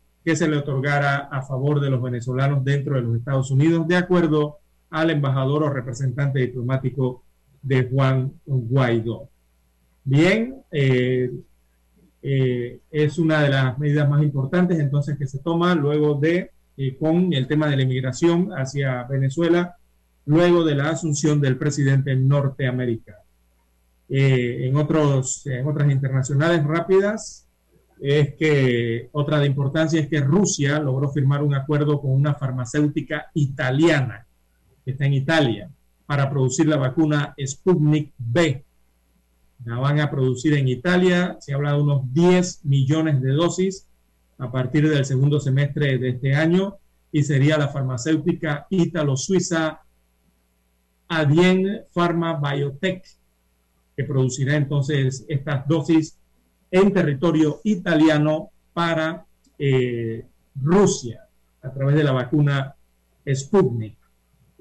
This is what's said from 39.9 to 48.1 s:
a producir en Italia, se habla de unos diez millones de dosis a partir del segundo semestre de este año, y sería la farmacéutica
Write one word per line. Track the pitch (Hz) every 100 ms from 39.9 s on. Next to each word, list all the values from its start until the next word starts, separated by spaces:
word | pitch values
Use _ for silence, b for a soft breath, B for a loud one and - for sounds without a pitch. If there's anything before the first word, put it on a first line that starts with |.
| 147
a | 143
producir | 139 131 123 160
en | 147 131
Italia, | 123 180 180 185 180 180 -
se | -
habla | 139 147
de | 143
unos | 147 139 123
diez | 131 180 180 180 -
millones | 143 139 127 160 160 135
de | 131
dosis | 143 170 175 190 190 _ _ _ _ _ -
a | 127
partir | 131 127 151 151
del | 147
segundo | 135 131 143 147
semestre | 139 131 143 147 143 127
de | 127
este | 127 139
año, | 139 160 180 196 - _ _ _
y | 151
sería | 139 139 143 156
la | 139
farmacéutica | 139 131 123 160